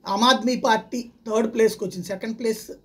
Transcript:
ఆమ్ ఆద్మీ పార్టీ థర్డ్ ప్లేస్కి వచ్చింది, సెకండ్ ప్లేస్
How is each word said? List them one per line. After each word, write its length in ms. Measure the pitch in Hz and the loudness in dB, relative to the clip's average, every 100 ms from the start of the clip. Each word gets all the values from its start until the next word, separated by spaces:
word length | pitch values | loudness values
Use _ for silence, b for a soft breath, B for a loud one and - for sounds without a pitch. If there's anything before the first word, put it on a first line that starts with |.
| 185 | -2
ఆమ్ 160 | 196 | 2
ఆద్మీ 320 | 240 262 233 247 | 4 4 2 0
పార్టీ 560 | 262 220 - 247 233 _ - | 2 0 0 -8 -8 _ -2
థర్డ్ 260 | 214 226 | 0 0
ప్లేస్కి 300 | 233 220 - | 2 2 2
వచ్చింది, 240 | 190 185 170 | -6 -6 -8
సెకండ్ 320 | 190 226 226 | -8 -6 -4
ప్లేస్ 320 | 226 220 - 285 | -4 -4 -8 -18